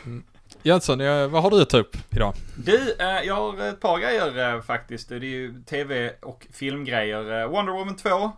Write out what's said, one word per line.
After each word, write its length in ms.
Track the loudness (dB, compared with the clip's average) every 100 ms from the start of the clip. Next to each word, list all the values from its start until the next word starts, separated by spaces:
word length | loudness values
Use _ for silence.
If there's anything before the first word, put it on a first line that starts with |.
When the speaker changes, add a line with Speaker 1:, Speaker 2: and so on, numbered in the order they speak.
| -12
Speaker 1:
Mm. 180 | -14 -16 -20 -20 -2
Jönsson, 360 | 2 4 4 0
jag, 300 | 2 2 2
vad 140 | 2
har 80 | 4
du 100 | 6
att 80 | 6
ta 80 | 6
upp 200 | 2 -4 -4 0
idag? 180 | 0 -2 -10 -8
Speaker 2:
Du, 380 | 2 4 2 -2
eh, 220 | -2 -2
jag 120 | -2 -2
har 340 | -2 -4 -6
ett 100 | -2
par 200 | 0 2
grejer, 560 | 2 2 0 0 0 -2
eh, 60 |
faktiskt. 480 | -2 -6 -6 -12 -10
Det 60 | -10
är 40 |
ju 440 | -8 -8 -8 -12 -8
T 180 | -6
V 280 | -4 -2 -4 -6
och 260 | -14 -16 -20
filmgrejer. 880 | -10 -6 -6 -2 -2 0 -2 -4 -4
Eh, 60 | -2
Wonder 240 | 0 0
Woman 220 | -2 -6 -4
två 360 | 0 2 2